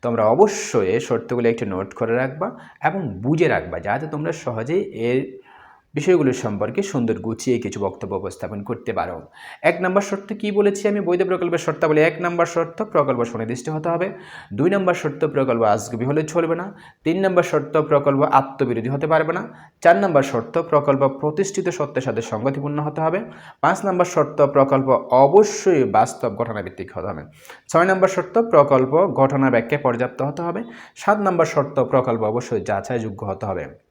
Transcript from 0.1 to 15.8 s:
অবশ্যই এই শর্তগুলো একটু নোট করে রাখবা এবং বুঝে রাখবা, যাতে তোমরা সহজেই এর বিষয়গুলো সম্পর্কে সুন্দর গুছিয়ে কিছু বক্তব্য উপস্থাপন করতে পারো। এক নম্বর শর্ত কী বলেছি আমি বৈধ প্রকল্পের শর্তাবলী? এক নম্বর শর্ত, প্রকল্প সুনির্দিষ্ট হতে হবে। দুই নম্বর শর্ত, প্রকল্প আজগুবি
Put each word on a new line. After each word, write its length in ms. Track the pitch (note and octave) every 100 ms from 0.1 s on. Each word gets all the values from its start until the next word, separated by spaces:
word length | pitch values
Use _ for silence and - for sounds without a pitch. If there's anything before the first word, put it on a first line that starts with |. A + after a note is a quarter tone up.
| A#2 G#2+
অবশ্যই 520 | B2+ G#3 G3+ - B2 G2
এই 80 | A2 A#2
শর্তগুলো 380 | A#2 - A#2+ A#2
একটু 120 | A#2 G#2+
নোট 180 | F#2+ G2 -
করে 160 | A2+ A#2
রাখবা 260 | C3 D3 - - - - D#3
এবং 120 | G3 D#3 F#2
বুঝে 220 | A2+ D#3 D#3+
রাখবা, 220 | G#2 E2 F2 G2
যাতে 200 | A2+ D3+
তোমরা 180 | D3+ D#3 -
সহজেই 380 | - A2+ A#2 F3 G#3 - A#2
এর 100 | B2+ C3+ - - - - _ _ D3
বিষয়গুলো 340 | D3 F3+ C#3 B2
সম্পর্কে 360 | A#2+ G2+ G#2 B2 C3
সুন্দর 240 | C#3+ A#2 A2 A2
গুছিয়ে 300 | A2 - A#2+
কিছু 140 | A2 G#2 G2+
বক্তব্য 260 | - G2 G2
উপস্থাপন 380 | F#2+ - F2+ G#2 G2+
করতে 220 | A#2 - G2
পারো। 180 | E2+ E2+ - - - - D#3
এক 60 | F3
নম্বর 180 | F#3 F#3+ G3+
শর্ত 200 | G3 - G#3
কী 80 | G#3 G3+
বলেছি 240 | G#3 G3 G#3+
আমি 100 | G3+ F3
বৈধ 140 | F3+ F#3+
প্রকল্পের 320 | F3+ F3 E3 -
শর্তাবলী? 340 | D3+ E3 D3+ D#3+
এক 60 | D#3+
নম্বর 220 | F3 F3 E3+
শর্ত, 240 | - E3 - G#3+
প্রকল্প 260 | E3+ C#3 B2+ A#2
সুনির্দিষ্ট 360 | A2+ A2 A#2 - D#3
হতে 120 | E3
হবে। 140 | E3+ F#3 - - - - G2+
দুই 100 | E3
নম্বর 200 | G3+ F#3 F3
শর্ত, 200 | D#3 C#3 D#3
প্রকল্প 280 | D3 C3+ A#2 A2
আজগুবি 300 | A2